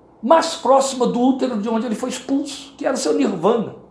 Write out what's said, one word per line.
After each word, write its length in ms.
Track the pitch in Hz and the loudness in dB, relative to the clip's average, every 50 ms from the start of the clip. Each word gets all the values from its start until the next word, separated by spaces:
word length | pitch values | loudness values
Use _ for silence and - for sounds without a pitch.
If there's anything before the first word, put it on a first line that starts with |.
| _ _ _ - | _ _ _ -8
mais 340 | - 247 330 320 320 - - | 2 4 4 4 4 0 -6
próxima 500 | - - 240 269 269 269 - 269 254 240 | -4 2 4 4 4 4 0 -2 -2 -2
do 140 | 185 - 240 | 0 0 2
útero 380 | 247 269 262 269 262 247 233 | 2 2 2 2 0 -2 -2
de 100 | 202 196 233 | -4 -2 -2
onde 160 | 226 226 254 | -2 -2 -2
ele 100 | 240 214 | -2 -4
foi 140 | - 254 254 | -4 -4 -6
expulso, 640 | - - - - 277 285 - - - - - - - | -6 -8 -4 -2 -2 -2 -2 -4 -10 -14 -14 -18 -12
que 80 | - 285 | -4 -4
era 100 | 143 127 | -2 -2
o 40 | - | 0
seu 140 | - 302 - | 0 0 2
nirvana. 640 | 285 262 214 196 165 160 208 240 226 180 131 - - - - | 2 2 0 0 0 2 2 2 2 -2 -4 -8 -16 -20 -20